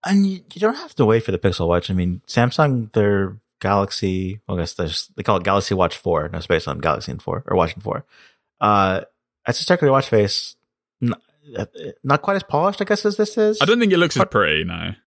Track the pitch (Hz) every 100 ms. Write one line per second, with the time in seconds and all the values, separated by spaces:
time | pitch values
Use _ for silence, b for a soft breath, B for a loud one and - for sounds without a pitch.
0 | - 196 196 190 _ 175 214 277 330 -
1 | 110 113 - 95 98 - 85 87 - 92
2 | 90 90 - - 123 - 151 127 107 113
3 | 101 101 95 101 _ _ 98 101 98 -
4 | 98 92 92 107 - 92 82 - 82 78
5 | - - - 98 90 98 - 95 87 -
6 | 92 82 76 80 - 82 - - 80 73
7 | - 65 - - - 92 85 - - -
8 | - b b b b _ 104 104 95 92
9 | - _ _ _ - - - 180 143 135
10 | - 110 101 - - - _ _ _ _
11 | 120 - _ _ 147 117 - - 139 -
12 | 135 147 - 196 - 147 185 196 196 208
13 | 208 202 214 - 214 214 - 240 220 175
14 | 170 - 185 117 82 78 85 85 87 92